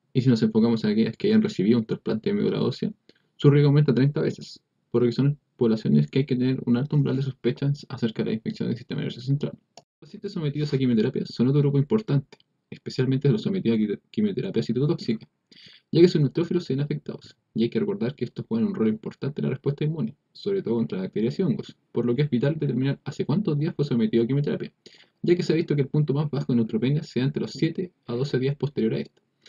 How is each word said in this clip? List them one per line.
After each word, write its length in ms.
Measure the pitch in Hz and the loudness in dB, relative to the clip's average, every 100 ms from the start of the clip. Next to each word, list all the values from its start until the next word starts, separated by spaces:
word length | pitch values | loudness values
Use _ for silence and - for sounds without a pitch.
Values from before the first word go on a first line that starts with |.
| _ | _
Y 80 | 127 | 0
si 80 | 120 | 4
nos 120 | 113 | 4
enfocamos 420 | 110 110 117 113 | 4 2 2 2
en 60 | 107 | 2
aquellas 260 | 107 113 - | 2 0 0
que 100 | 104 | 2
hayan 160 | 110 | 4
recibido 360 | 104 - 98 120 | 4 2 2 4
un 60 | |
trasplante 460 | 110 - - - 101 | 2 -4 -4 -4 -2
de 60 | 104 | 0
médula 260 | 101 104 | 0 0
ósea, 300 | 117 - - - _ _ _ - | -2 -2 -6 -8 _ _ _ 2
su 140 | 147 | 4
riesgo 180 | 143 147 | 6 6
aumenta 240 | 143 147 | 4 4
treinta 300 | 117 139 156 | 4 2 2
veces, 400 | 156 - - - _ _ _ | -2 -4 -12 -20 _ _ _
por 120 | 117 | 0
lo 60 | 120 | 2
que 40 | |
son 260 | 120 139 147 _ - | 2 0 0 _ -2
poblaciones 500 | 117 110 135 147 147 | 0 2 2 2 4
que 140 | 139 | 0
hay 40 | |
que 120 | 135 123 | 0 0
tener 260 | 127 135 | 0 0
un 140 | 123 120 | 0 0
alto 180 | 143 151 | 2 0
umbral 200 | 131 131 | 2 0
de 60 | |
sospechas 600 | 135 - 120 - 143 143 - | -4 -4 -4 -2 -2 -2 -6
acerca 320 | 113 113 - | -4 -4 -2
de 80 | 110 | -4
la 60 | 220 | -4
infección 320 | - - 117 | -6 -6 -4
del 100 | 120 | -4
sistema 220 | - - | -6 -6
nervioso 180 | - - | -6 -6
central. 320 | 123 139 - - _ - | -4 -2 -2 -8 _ -20
Los 320 | _ _ - | _ _ -20
pacientes 240 | - 202 | -14 -10
sometidos 400 | 185 147 143 147 | -6 -4 -4 -2
a 60 | 135 | 0
quimioterapia 480 | 127 113 127 - - | 2 2 2 -2 -6
son 220 | - 123 | 0 2
otro 120 | 147 | 4
grupo 180 | 143 139 | 4 2
importante, 600 | 135 220 - 143 - - _ _ - | 2 0 2 0 0 -12 _ _ -20
especialmente 600 | - - - 127 135 139 | -14 -8 -2 0 2 2
los 100 | 107 | 2
sometidos 380 | 98 95 110 113 | 0 -2 0 2
a 20 | |
qui-, 200 | 107 98 _ | 0 -4 _
quimioterapia 520 | - 104 92 95 110 | -2 0 0 -4 -2
citotóxica, 640 | - 120 147 170 - 110 - _ _ - - - _ | -2 0 0 0 -2 -6 -6 _ _ -20 -20 -20 _
ya 120 | 160 | 6
que 60 | 180 | 6
sus 120 | 170 | 6
neutrófilos 440 | 139 - 175 175 | 0 0 -2 -2
se 100 | - | -2
ven 100 | 135 | -4
afectados, 500 | 147 151 - - - _ _ | -2 -6 -8 -14 -16 _ _
y 80 | 110 | -2
hay 80 | 117 | -2
que 100 | 113 | 0
recordar 340 | 104 101 117 | -2 -2 -4
que 120 | - 123 | -4 -8
estos 180 | - | -8
juegan 240 | - 113 104 | -6 -2 -2
un 60 | |
rol 140 | 98 110 | 0 0
importante 520 | 110 - - 139 - | 0 -6 -8 -8 -4
en 40 | |
la 80 | 147 | -4
respuesta 340 | - 143 147 156 | -2 -4 -2 -2
inmune, 280 | 160 110 - _ | -2 -6 -8 _
sobre 300 | - 101 98 | -10 -4 -2
todo 120 | 98 | -2
contra 240 | 117 113 95 | -2 -2 -4
bacterias 400 | 95 - 113 147 | -6 -2 -2 0
y 40 | |
hongos, 360 | 180 107 - - _ | 0 -2 -6 -16 _
por 120 | 120 | -4
lo 100 | 120 | -2
que 60 | 123 | 0
es 100 | 147 | 0
vital 280 | 120 139 156 | 0 0 0
determinar 420 | 143 131 135 139 | -2 0 -2 -2
hace 200 | - - | -6 -6
cuántos 340 | - 160 190 147 | -2 0 0 0
días 160 | 160 | -2
fue 120 | - 143 | -2 -2
sometido 360 | 117 110 113 | 0 2 0
a 40 | 117 | 0
quimioterapia, 440 | 139 143 73 - _ - - _ _ | 0 -2 -4 -8 _ -20 -20 _ _
ya 120 | 165 | 0
que 80 | 175 | 2
se 120 | - | 2
ha 20 | 160 | 0
visto 180 | 175 | 0
que 60 | 143 | -2
el 80 | 127 | 0
punto 240 | 151 147 | 0 0
más 180 | 139 151 | 0 -2
bajo 220 | 143 143 | -4 -2
de 40 | 120 | 0
neutropenia 460 | 113 110 120 147 | 0 0 0 0
se 180 | 151 120 | -2 -2
da 60 | 135 | -2
entre 140 | - | -2
los 120 | - | -6
siete 380 | - 160 165 180 _ - | -2 -2 -2 -8 _ -8
a 60 | |
doce 260 | 117 143 127 | -4 -2 -2
días 160 | 131 | -2
posterior 380 | 143 143 - 110 | -2 -4 -2 -2
a 60 | 143 | -2
esta, 240 | - _ _ _ | -8 _ _ _